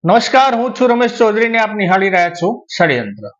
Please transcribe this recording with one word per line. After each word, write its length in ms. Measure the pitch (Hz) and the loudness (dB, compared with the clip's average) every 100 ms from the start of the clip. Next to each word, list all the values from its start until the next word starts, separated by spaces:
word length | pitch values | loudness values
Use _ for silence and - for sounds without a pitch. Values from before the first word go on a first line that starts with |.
નમસ્કાર, 480 | 165 226 233 262 269 | 2 0 2 2 2
હું 200 | 233 247 | 0 -4
છું 160 | - 247 | 0 0
રમેશ 260 | 240 240 240 | 2 0 2
ચૌધરી 300 | 226 208 233 | 0 2 0
ને 100 | 226 | 0
આપ 160 | 214 | -2
નિહાળી 360 | 208 185 190 196 | -2 0 2 2
રહ્યા 260 | 185 175 170 | 0 0 -2
છો 80 | 175 233 _ | -4 -4 _
ષડયંત્ર. 540 | - 170 123 104 104 104 | -2 0 0 -4 -12 -16